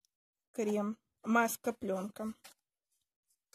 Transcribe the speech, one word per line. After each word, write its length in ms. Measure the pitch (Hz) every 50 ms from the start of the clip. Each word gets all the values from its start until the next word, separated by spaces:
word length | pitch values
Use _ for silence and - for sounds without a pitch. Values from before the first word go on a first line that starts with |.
| _ _ _ _ _ _ _ _ _ _ -
крем, 440 | - 220 208 208 208 202 208 220 - _ _ _ _ -
маска, 500 | 214 226 233 233 226 - - - 247 220
пленка. 600 | - - 196 190 190 185 208 - - 220 220 220 - - - - - _ _ _ _ _ _ _ _ _ _ _ _ _ _ _ _ _ _ -